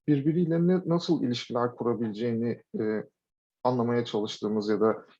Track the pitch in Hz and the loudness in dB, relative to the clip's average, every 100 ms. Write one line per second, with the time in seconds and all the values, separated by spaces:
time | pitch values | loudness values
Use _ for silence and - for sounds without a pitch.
0 | - 143 147 160 165 165 175 185 170 170 | 0 2 2 0 0 2 2 2 2 -2
1 | - 143 123 120 - 120 120 120 117 113 | 0 0 0 -4 -4 -2 -2 0 -2 0
2 | 113 104 120 113 117 - _ - 110 107 | -2 -2 -2 -2 -2 -6 _ -4 -2 -2
3 | - _ _ _ _ _ 123 127 117 120 | -6 _ _ _ _ _ -2 0 2 0
4 | 117 107 107 - 104 107 104 101 110 - | 0 -2 -4 -4 -2 -2 0 2 2 2
5 | - | -6